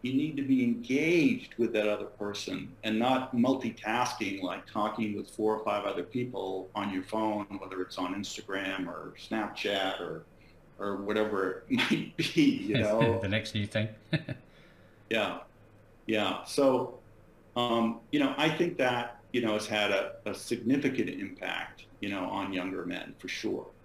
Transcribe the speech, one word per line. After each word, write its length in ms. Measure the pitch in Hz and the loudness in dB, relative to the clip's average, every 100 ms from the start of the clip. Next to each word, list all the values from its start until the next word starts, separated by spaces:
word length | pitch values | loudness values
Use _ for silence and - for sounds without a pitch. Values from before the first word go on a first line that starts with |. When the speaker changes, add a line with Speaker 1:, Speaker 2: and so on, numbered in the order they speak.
Speaker 1:
You 120 | 123 | 2
need 240 | 135 156 135 | 0 0 -2
to 60 | |
be 200 | 131 131 | 4 4
engaged 920 | 120 113 - 135 160 175 135 107 - - | 4 2 2 2 4 6 6 4 -4 0
with 160 | 113 | 2
that 140 | 110 104 | 4 2
other 180 | 104 104 | 2 -4
person 680 | - 101 101 - 92 - - | -6 -6 -6 -6 -6 -8 -8
and 140 | 110 110 | -2 2
not 380 | 123 131 127 120 | 4 2 2 2
multitasking, 1040 | 123 135 120 - 107 117 120 - 98 98 | 4 4 0 -4 -2 0 0 -2 -4 -2
like 220 | 92 95 - | -4 -6 -6
talking 500 | 110 107 107 107 101 | -2 -2 0 -2 -4
with 120 | 101 | -8
four 240 | - 107 107 | 0 0 2
or 80 | 110 | 0
five 180 | 104 | -2
other 200 | 101 92 | -2 -4
people 680 | - 123 - 95 95 95 92 | -4 -4 -4 -4 -4 -6 -6
on 200 | 107 101 | -6 -4
your 100 | 95 | -4
phone, 420 | 92 110 110 107 104 101 | -4 -2 0 -2 -4 -8
whether 220 | 95 92 | -8 -6
it's 160 | 90 - | -6 -4
on 160 | 90 98 | -4 -4
Instagram 720 | 98 - - 98 95 95 87 | -6 -8 -6 -4 -4 -4 -6
or 260 | 85 80 - | -8 -12 -14
Snapchat 800 | - 113 104 - 101 98 95 92 | -6 -4 -4 -4 0 0 0 -2
or, 240 | 85 82 - - - - - - | -6 -8 -12 -20 -20 -20 -20 -6
or 200 | 101 98 | -4 -2
whatever 680 | 98 107 107 101 92 - - | 0 2 2 2 0 -2 -2
it 20 | |
<laughs> 200 | 113 - | 0 2
might 240 | 160 160 - | 0 -2 -4
be, 240 | 160 170 | 0 6
you 360 | 143 - - 110 | 6 4 0 2
Speaker 2:
<laughs> 20 | |
Speaker 1:
know? 400 | 107 110 117 101 | 4 4 4 4
Speaker 2:
The 80 | 98 | 0
next 260 | 110 110 107 | -2 -2 -2
new 100 | 101 | 0
thing. 240 | 110 107 - - | 0 -2 -6 -4
<laughs> 80 | - - 117 - - - - - - - | -4 -4 -12 -14 -20 -20 -20 -20 -20 -2
Speaker 1:
Yeah. 280 | 110 95 - - - - - - - - | 0 0 -4 -12 -20 -20 -20 -20 -14 -2
Yeah. 380 | 107 98 87 | 2 2 -2
So, 560 | - - 139 127 120 - - - - - - 120 | -2 4 6 4 0 -8 -20 -20 -20 -20 -8 0
um, 440 | 120 117 113 113 - | 2 4 2 0 -2
you 80 | 147 | 2
know, 160 | 135 139 | 2 4
I 100 | 156 | 2
think 300 | 160 175 - | 4 0 2
that, 400 | 127 120 120 - - | 2 2 -2 -10 -4
you 80 | 127 | 0
know, 120 | 110 | 2
has 120 | 107 107 | 0 0
had 240 | 107 104 | 0 2
a, 220 | 98 - - - | 2 0 -6 -8
a 80 | 92 | -8
significant 760 | - - 110 139 135 - 92 | -4 -2 2 2 2 0 -4
impact, 760 | 92 95 - 92 85 - - - - | -4 -10 -8 -6 -6 -8 -14 -20 -8
you 100 | 101 | -6
know, 160 | 98 92 | -4 -4
on 280 | 101 98 | -4 -4
younger 320 | 92 92 92 90 | -4 -4 -6 -6
men 300 | 90 - - | -8 -10 -12
for 100 | 92 | -10
sure. 380 | - 107 - - - | -6 -4 -6 -8 -18